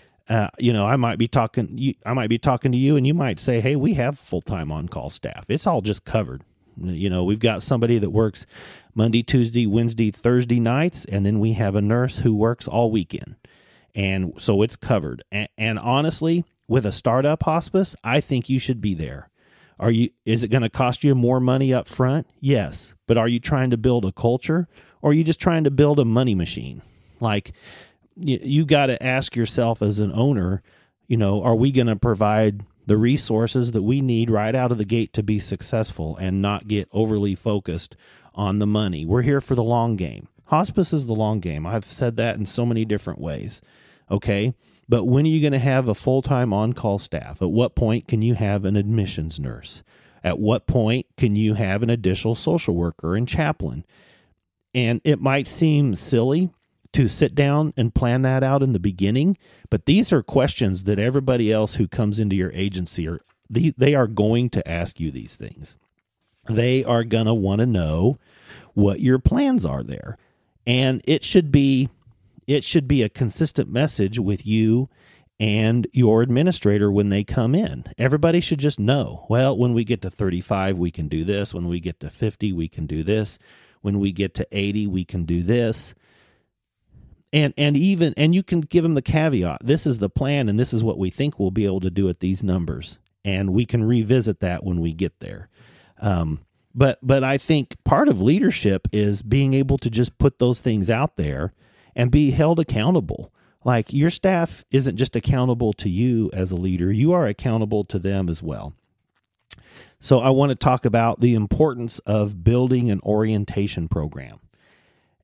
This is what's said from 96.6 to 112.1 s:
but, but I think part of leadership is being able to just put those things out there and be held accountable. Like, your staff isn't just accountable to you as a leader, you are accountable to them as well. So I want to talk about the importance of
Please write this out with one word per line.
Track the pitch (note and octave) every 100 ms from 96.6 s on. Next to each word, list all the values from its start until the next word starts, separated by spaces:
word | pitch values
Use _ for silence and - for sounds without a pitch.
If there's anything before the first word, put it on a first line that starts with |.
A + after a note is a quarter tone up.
| _ A#2+
but, | C3+ A#2
but | B2+ C3+
I | C3 C#3
think | - D3+ B2 - -
part | - C#4+
of | A2
leadership | G#2+ F#3 A#3 - G2+ F#2+ -
is | G#2 G#2 G2+
being | A2+ C3+ C3+
able | C3+ C#3 C#3
to | B2
just | A2+ B2 -
put | C#3 -
those | B2 A#2+
things | B2+ A2 F#2
out | A2+ D3+ -
there | D2+ C2+ F#2 - _ _ _ -
and | B2
be | C#3+ C#3+
held | B2+ D#3+ E3+
accountable. | D#3 A2+ A#2+ F3+ F2 - - _ _ _
Like, | A#2+ A#2+ -
your | C#3 D#3+
staff | - F#3+ F3+ E3+ - -
isn't | C3+ C3 G2
just | C3 A#2+
accountable | - C3 B2+ A#2+ A2+
to | G2+ G#2
you | F2+ B2 A2+ G2+
as | F#2 F#2
a | F2+
leader, | F#2 F2+ F2+
you | G#2+ D3
are | F3+ B2+
accountable | G#2 C3 A2+ G#2+ A2 G2
to | F#2+
them | F#2+ G2 F2+
as | D#2+
well. | D#2+ A#1 C#2+ - _ _ _ _ _ _ - - - - - _
So | - C3
I | C3
want | C3 C#3+
to | B2+
talk | C#3+ B2+ A#2+
about | A#2 A#2 -
the | A#2+ A2+
importance | G#2 - D#3 A#2+ A#2 -
of | -